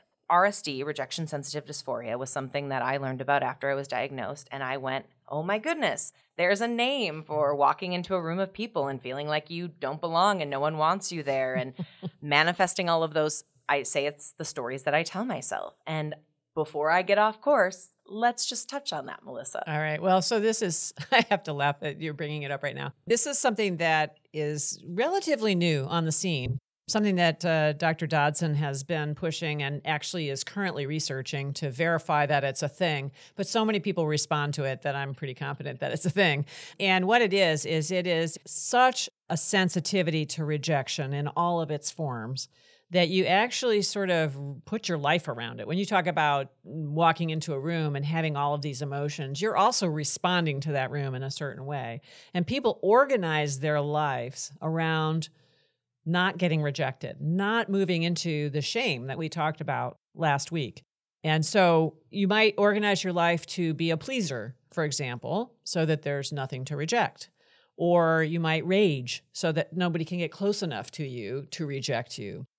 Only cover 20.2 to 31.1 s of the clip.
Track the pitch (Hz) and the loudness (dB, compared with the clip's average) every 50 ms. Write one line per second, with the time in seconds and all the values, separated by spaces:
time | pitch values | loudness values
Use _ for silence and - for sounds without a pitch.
20.2 | 175 - 240 214 208 226 220 - 214 180 165 - - - - - - - 269 226 | 4 2 0 2 2 2 2 2 0 0 0 0 0 -2 -6 -10 -2 4 4 4
21.2 | - - 214 175 - 165 147 143 143 143 143 - - 147 139 - 160 156 147 143 | 4 4 0 0 0 -4 -2 0 2 0 0 0 -4 -8 -6 -6 -8 -8 -6 -6
22.2 | 156 147 151 151 143 139 143 139 - 139 135 139 139 143 - _ _ - 233 233 | -6 -6 -6 -6 -4 -6 -6 -6 -6 -6 -6 -6 -8 -10 -10 _ _ 0 2 2
23.2 | - 294 277 - - 254 208 226 214 196 175 156 170 160 156 156 156 147 - _ | 2 0 0 2 2 2 2 2 0 0 0 0 2 2 4 4 2 0 -4 _
24.2 | _ _ - 151 151 147 151 147 - - - - - 165 175 196 247 330 370 403 | _ _ -6 -4 -4 -2 -2 -2 -2 -2 -4 -6 -10 -6 -2 0 0 2 0 0
25.2 | - 320 294 226 220 214 190 175 175 170 156 139 131 - 170 170 160 160 151 - | 2 0 0 2 2 2 4 4 4 4 4 2 0 0 0 0 2 2 0 0
26.2 | - 185 160 135 123 120 127 - - _ _ _ _ - - 214 208 208 185 180 | 0 0 0 0 -2 -2 -4 -6 -8 _ _ _ _ -2 0 2 2 4 4 4
27.2 | 175 165 156 - - 175 160 156 151 151 147 151 175 160 160 - 170 139 160 151 | 4 4 4 2 0 2 2 4 4 2 2 2 0 0 0 0 -2 0 2 4
28.2 | 143 151 147 - 170 156 147 143 156 143 139 135 139 - 170 156 147 151 147 - | 4 4 4 2 2 2 2 0 0 0 -2 -4 -2 -2 -2 -2 -2 -2 -4 -4
29.2 | 175 160 160 - 170 156 147 147 143 139 147 143 - 156 156 147 - - - 175 | -4 -4 -4 -4 -4 -4 -2 -2 -2 -4 -4 -4 -2 -2 -2 -2 -2 -4 -4 -4
30.2 | 156 139 139 135 - - - 202 196 180 - 143 143 135 156 156 - - | -4 -2 -4 -4 -6 -4 -4 -4 -2 -2 -2 -2 -4 -2 -2 -2 -2 -2